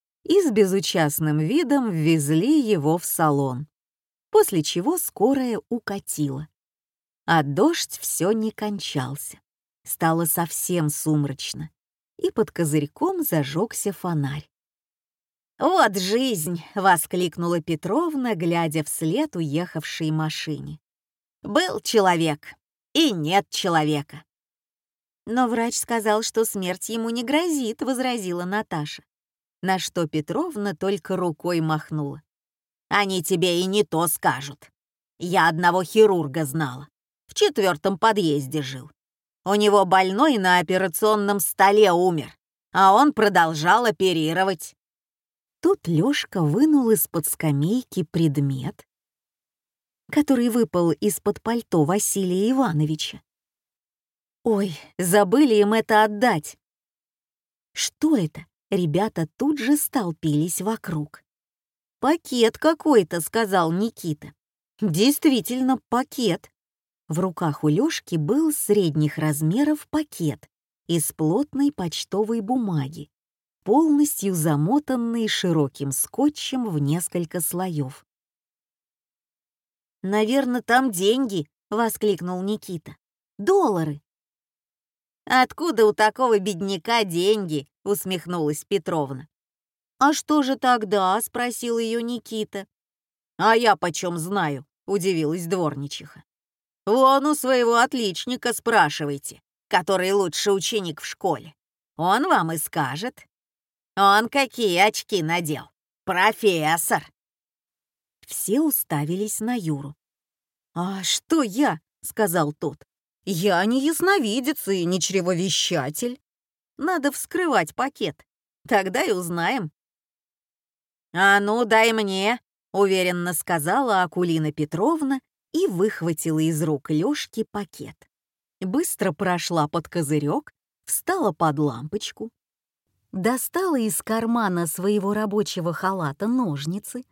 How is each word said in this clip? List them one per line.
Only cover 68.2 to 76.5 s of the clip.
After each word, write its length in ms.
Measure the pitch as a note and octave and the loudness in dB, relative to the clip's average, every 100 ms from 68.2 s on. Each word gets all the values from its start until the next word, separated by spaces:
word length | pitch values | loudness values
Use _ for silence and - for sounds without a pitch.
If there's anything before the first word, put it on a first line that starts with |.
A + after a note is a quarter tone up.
| D3+ B3+ D#4+ | 0 0 0
средних 640 | D4 - G#3 F3 D3 D3+ - | 0 0 2 2 0 -2 0
размеров 680 | D#3 D3 D#3 G3+ D4 D4+ - | -2 0 0 0 0 -2 -4
пакет 600 | D4+ D4+ - D#3+ B2+ - _ _ _ - | -6 -4 -4 -4 -4 -10 _ _ _ -4
из 240 | E3+ - | -2 -2
плотной 600 | - D#3 F#3+ D4 C4+ C#4+ | -2 0 0 -2 0 0
почтовой 680 | - F3 - - F#3+ G#3+ A#3 | 0 -6 -8 -6 -4 -2 -2
бумаги, 680 | G3+ B3+ A3 E3 C3+ E3 C#3+ _ _ _ _ _ - | -2 -2 -2 -2 -4 -8 -18 _ _ _ _ _ 0
полностью 680 | B3 D#4+ D4 D4 - G3 | 2 4 4 2 0 -2
замотанный 920 | F3+ D#3 C#3+ D#3 C#4 D4 C4 A#3 A#3 G#3+ | 0 0 2 2 0 0 -2 -2 -2 -2
широким 640 | - F#3+ E3 C#3 - C#3 | -2 0 2 0 -2 -6
скотчем 800 | B2+ - - C#4+ D4 - | -4 -6 0 0 0 -6